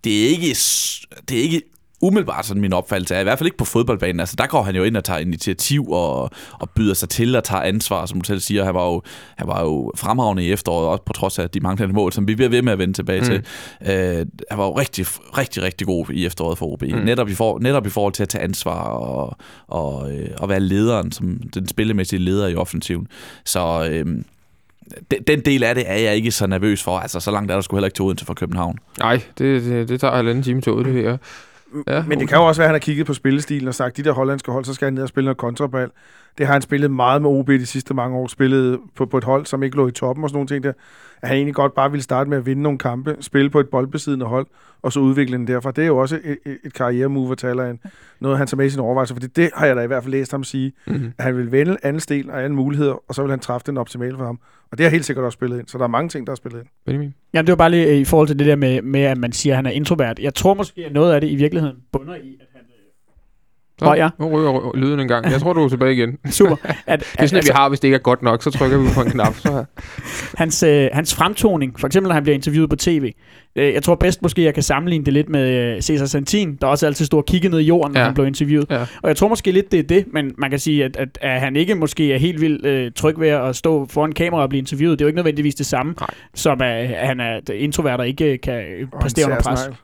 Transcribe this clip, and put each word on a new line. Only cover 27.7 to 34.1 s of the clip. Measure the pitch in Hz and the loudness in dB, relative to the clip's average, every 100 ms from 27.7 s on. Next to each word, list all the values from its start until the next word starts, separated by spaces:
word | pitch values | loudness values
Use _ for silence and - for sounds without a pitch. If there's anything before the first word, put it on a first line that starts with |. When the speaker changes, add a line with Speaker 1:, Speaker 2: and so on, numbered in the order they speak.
| 98 | -2
Speaker 1:
heller | 95 | -2
ikke | - | 0
til | |
Odense | 95 90 - | -2 -2 -8
fra | |
København. | 85 87 90 87 113 _ - | -6 -4 -2 -4 -6 _ -4
Speaker 2:
Nej, | 113 123 - - | 0 0 -2 -4
det, | 135 135 | 0 0
det, | 120 120 117 | 0 -2 -2
det | 127 | -2
tager | 135 123 | 0 2
halvanden | 117 123 | 0 0
time | 127 127 | 0 -2
toget, | 127 107 123 | 0 0 0
det | |
her. | 127 107 123 - - - - _ 147 143 | 0 0 -4 -8 -20 -20 -20 _ -10 -4
Ja, | 147 | -4
Speaker 3:
Men | 160 | -2
det | 147 | -2
Speaker 2:
okay. | 151 | 4
Speaker 3:
kan | 147 | 6
jo | 165 | 6
også | 156 | 6
være, | 160 | 4
at | |
han | |
har | 156 | 2
kigget | - 147 151 | 0 -2 -2
på | |
spillestilen | 139 135 139 147 147 131 | -2 0 0 0 -4 -4
og | 123 | -4
sagt, | 123 - | -4 -2
"De | |
der | 147 | 0